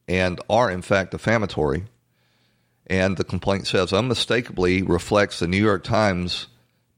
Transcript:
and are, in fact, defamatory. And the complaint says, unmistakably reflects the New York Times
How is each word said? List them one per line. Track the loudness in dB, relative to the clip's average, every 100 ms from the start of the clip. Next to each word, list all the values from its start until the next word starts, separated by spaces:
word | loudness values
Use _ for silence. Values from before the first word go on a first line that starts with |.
| -4
and | 0 0 -2 0
are, | 2 2
in | -2
fact, | 0 0 0
defamatory. | -4 0 0 0 -2 0 -2 -6 _ _ _ _ _ _ _ _ _ -4
And | 0 0 0
the |
complaint | -2 -2 0 -2 0
says, | 0 2
unmistakably | 0 0 -2 0 -2 -2 0 2 2
reflects | 2 0 2 2 2 0
the | -2
New | 2
York | 2 0
Times | 0 2 2 0 -2 -6 -10 _ _ _ _